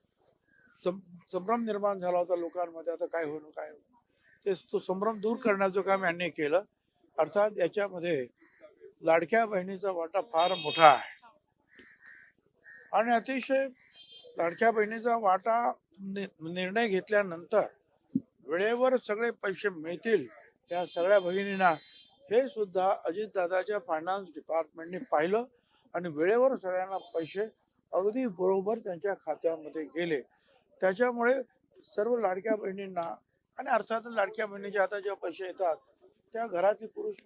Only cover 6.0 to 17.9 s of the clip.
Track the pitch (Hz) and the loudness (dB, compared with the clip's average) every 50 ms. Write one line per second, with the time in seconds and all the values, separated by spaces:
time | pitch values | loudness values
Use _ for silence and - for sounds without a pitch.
6 | 190 175 170 170 180 160 - - 156 143 156 190 208 - _ _ _ _ _ _ | 2 0 0 -2 -4 -6 -4 -4 0 2 2 0 0 -2 _ _ _ _ _ _
7 | _ _ _ - 156 151 - 208 208 214 208 190 180 160 - 208 202 202 185 175 | _ _ _ -2 -2 0 2 2 2 2 2 0 -2 0 0 -2 -4 -4 -4 -4
8 | 160 175 160 135 123 120 _ _ - _ _ _ - - _ _ - - - _ | -2 -2 -2 -2 -2 -6 _ _ -20 _ _ _ -20 -20 _ _ -20 -20 -18 _
9 | 160 160 165 165 170 165 226 226 233 208 214 185 180 190 196 185 196 196 185 170 | 2 4 4 4 4 4 2 2 2 2 -2 -4 -4 -6 -8 -6 -4 -4 -4 -4
10 | 165 165 165 190 - - - 160 175 180 185 170 156 147 123 156 165 151 131 120 | -4 -2 -2 -2 -2 0 2 2 4 4 2 0 -2 -2 8 10 12 12 12 10
11 | - - - - - - _ _ _ _ _ _ _ _ _ - - - - _ | 4 -4 -14 -20 -20 -20 _ _ _ _ _ _ _ _ _ -20 -20 -20 -20 _
12 | - - - - - _ _ _ _ _ _ _ _ - - - - - 165 196 | -20 -20 -20 -20 -20 _ _ _ _ _ _ _ _ -20 -20 -20 -8 0 0 2
13 | 226 240 240 226 214 254 269 254 - - 269 269 269 262 254 _ _ _ _ - | 2 4 2 0 0 -2 -4 -4 -2 0 0 0 0 -2 -6 _ _ _ _ -20
14 | - - - - - - - - 170 170 175 170 226 233 214 220 208 208 226 226 | -20 -20 -20 -20 -20 -10 -4 -2 -2 -2 0 2 2 4 4 2 0 0 -4 -4
15 | 220 240 233 233 220 190 185 196 - 233 226 233 240 254 - - _ _ _ 196 | -2 -2 0 2 4 4 4 4 2 0 0 0 0 -2 -4 -6 _ _ _ -14
16 | 196 196 196 196 196 190 - - 156 165 175 180 185 185 196 226 233 214 190 185 | -12 -10 -8 -8 -8 -8 -10 -12 -12 -8 -6 -4 -4 -2 0 0 0 2 0 -2
17 | 180 - 208 208 202 185 165 170 180 - 220 202 143 - - _ _ _ | 0 2 2 2 2 0 -4 -10 -6 0 2 2 2 0 -4 _ _ _